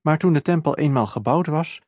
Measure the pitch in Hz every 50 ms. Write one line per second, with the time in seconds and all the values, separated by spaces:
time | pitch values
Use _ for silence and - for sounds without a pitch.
0 | _ 160 156 156 - 185 165 143 - - 175 165 156 151 139 - 151 147 139 131
1 | 110 104 - - 104 143 156 165 180 160 151 156 165 - - - _